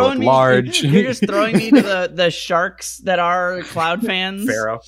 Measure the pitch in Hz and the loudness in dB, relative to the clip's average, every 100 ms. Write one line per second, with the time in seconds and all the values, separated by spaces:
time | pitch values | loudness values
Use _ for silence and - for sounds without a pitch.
0 | 254 262 120 135 131 127 123 - 139 170 | 2 2 2 4 4 4 2 -2 2 2
1 | 262 247 202 202 220 220 220 254 196 185 | 2 -2 -2 0 0 0 4 4 4 -2
2 | 180 156 175 160 - 170 185 185 - - | -4 -2 -2 -2 -2 -2 -2 -6 -14 -10
3 | 190 180 170 180 180 180 170 170 165 180 | -2 0 0 0 -2 -6 -8 -4 -2 -2
4 | 226 185 185 196 208 110 110 117 | -2 -4 -4 -6 -4 -2 -4 -6